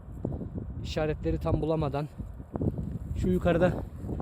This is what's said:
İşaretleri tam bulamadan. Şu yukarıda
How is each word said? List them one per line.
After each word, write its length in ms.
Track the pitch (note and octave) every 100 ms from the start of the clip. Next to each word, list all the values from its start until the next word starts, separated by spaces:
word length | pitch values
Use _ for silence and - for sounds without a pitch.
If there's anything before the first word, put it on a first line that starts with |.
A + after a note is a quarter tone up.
| - - - - - - - -
İşaretleri 540 | - - D#3 D3+ E3 D#3+
tam 240 | D#3+ D#3
bulamadan. 460 | D3+ D#3+ D3+ C#3 D3 - - - - - - - - - - -
Şu 80 | F#3
yukarıda 440 | F3+ F3 E3+ F3+ A#2+ - - - -